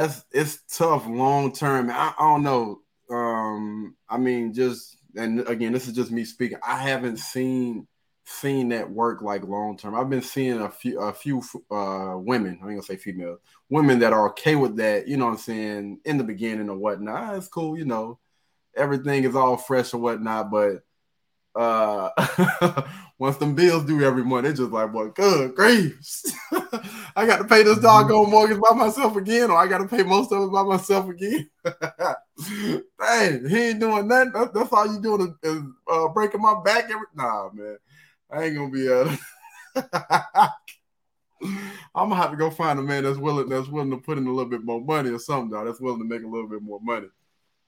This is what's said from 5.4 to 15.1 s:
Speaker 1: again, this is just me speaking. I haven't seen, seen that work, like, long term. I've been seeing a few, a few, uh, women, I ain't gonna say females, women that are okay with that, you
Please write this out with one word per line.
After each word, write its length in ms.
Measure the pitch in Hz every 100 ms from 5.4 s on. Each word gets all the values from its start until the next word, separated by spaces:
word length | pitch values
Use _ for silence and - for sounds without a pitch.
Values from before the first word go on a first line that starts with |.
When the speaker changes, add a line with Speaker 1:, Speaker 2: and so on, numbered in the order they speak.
| 120
Speaker 1:
again, 240 | 117 117
this 160 | 123 127
is 60 |
just 160 | 117 120
me 120 | 117
speaking. 340 | 113 - 120 110 -
I 100 | 123
haven't 400 | 139 131 123 110
seen, 680 | - 127 131 131 123 110 - _ _ _
seen 460 | - - 143 135 123
that 200 | 117 104
work, 300 | 101 117 101
like, 220 | 104 101
long 320 | 92 101 107 98
term. 180 | 104
I've 140 | 110 135
been 140 | 131
seeing 400 | 123 139 131 120
a 80 | 101
few, 280 | - 127 104
a 120 | 104
few, 300 | 101 143 131 117 - -
uh, 440 | 104 98 95 95 92
women, 360 | 95 123 98 87
I 40 | 98
ain't 100 | 104
gonna 60 |
say 140 | - 92
females, 440 | - 90 87 87 _ _ -
women 300 | 147 147 123
that 160 | 117
are 160 | 107 104
okay 260 | - 156 151
with 200 | 127 110
that, 300 | 110 104
you 120 | 107